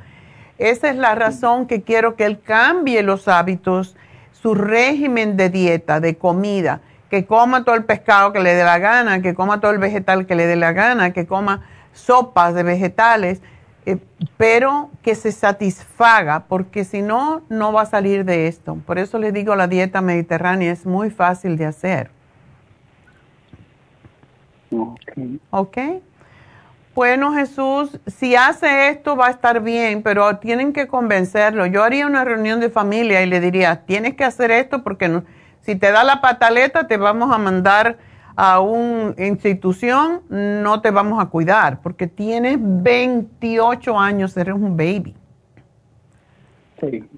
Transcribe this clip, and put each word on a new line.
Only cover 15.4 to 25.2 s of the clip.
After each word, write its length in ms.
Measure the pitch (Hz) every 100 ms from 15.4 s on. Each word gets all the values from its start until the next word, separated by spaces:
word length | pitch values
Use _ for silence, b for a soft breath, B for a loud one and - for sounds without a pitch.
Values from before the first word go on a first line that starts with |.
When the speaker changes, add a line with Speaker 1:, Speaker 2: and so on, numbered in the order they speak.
| 208 202 196 - - - 233 220 156 151 -
Speaker 1:
porque 380 | 185 185 208 190
si 160 | 202
no, 400 | 208 226 294 320 320
no 240 | 220 214
va 80 | 214
a 40 | 214
salir 380 | 208 196 196 185
de 220 | 170 160
esto. 280 | 165 - 160 156
Por 140 | 175
eso 180 | 196 220
les 160 | 214
digo, 220 | 202 208 196
la 100 | 180
dieta 340 | 180 190 190
mediterránea 720 | 185 170 170 165 180 190 175
es 140 | 170 185
muy 240 | 185 214
fácil 480 | 214 180 180 190 160
de 80 | 156
hacer. 460 | 156 180 165 117 _ _ _ _ _ _ _ _ _ _ _ _ _ _ - - _ _ _ - _ _ _ _ _ -
Speaker 2:
Ok. 400 | 117 117 120 - -